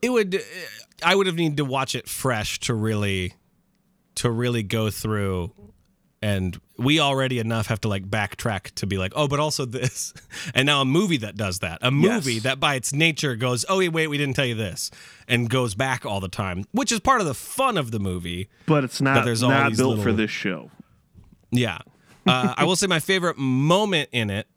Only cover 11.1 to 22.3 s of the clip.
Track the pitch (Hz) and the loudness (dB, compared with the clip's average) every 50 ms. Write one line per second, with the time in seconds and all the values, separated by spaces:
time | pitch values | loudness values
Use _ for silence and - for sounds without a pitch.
11.1 | 170 135 107 104 95 98 110 95 90 90 - 87 82 82 - 127 135 143 156 196 | 0 -2 -2 -6 -6 -4 -4 -4 -4 -4 -6 -8 -8 -2 -2 0 4 6 6 4
12.1 | 240 233 156 135 117 113 110 131 135 135 160 151 143 131 113 - - 139 160 165 | 4 2 0 0 -2 0 0 -2 -2 0 0 0 0 0 -2 -2 0 2 2 2
13.1 | 156 - - 147 123 107 120 127 123 120 110 - 190 190 190 175 160 165 160 156 | 2 2 -2 -2 -2 0 0 0 0 0 0 0 0 0 0 0 0 0 -2 0
14.1 | 147 143 147 139 131 117 143 123 120 107 113 95 82 - - - - - - - | 0 -2 -2 0 0 0 0 0 0 -2 -4 -6 -6 -6 -8 -10 -10 -14 -20 -20
15.1 | - - - - 123 120 120 117 117 131 127 117 98 98 131 135 131 120 - 123 | -20 -20 -4 -2 0 0 2 2 2 2 2 0 0 -2 -2 -2 -2 -4 -4 -4
16.1 | 104 98 95 95 - - 107 95 90 90 101 - _ 214 277 - 240 220 - - | -4 -4 -4 -6 -6 -4 -4 -4 -4 -6 -8 -4 _ -2 0 0 -2 -2 2 2
17.1 | 269 240 202 156 127 - - - - - 262 269 233 180 139 113 113 110 98 95 | 4 4 2 0 -2 -6 -8 -12 -4 0 0 2 2 0 -2 -2 -4 -4 -2 -2
18.1 | 90 90 87 87 87 87 95 - _ _ _ - 156 147 135 123 - - 139 135 | -4 -4 -6 -6 -6 -6 -8 -8 _ _ _ 2 2 2 2 0 -2 0 2 4
19.1 | 135 139 131 120 117 110 123 127 135 139 139 139 113 - 131 131 117 110 104 120 | 4 4 4 2 0 2 4 4 4 4 4 2 2 2 2 2 2 2 2 2
20.1 | 110 104 110 104 - - - 104 92 78 60 - - _ - _ _ _ _ _ | 2 2 0 -2 -2 -4 -4 -4 -4 -6 -8 -16 -20 _ -20 _ _ _ _ _
21.1 | _ - - - - _ _ _ - 123 123 110 87 76 - - _ _ _ _ | _ -20 -20 -20 -20 _ _ _ 0 0 0 0 -2 -8 -12 -18 _ _ _ _
22.1 | - _ _ - | -20 _ _ 2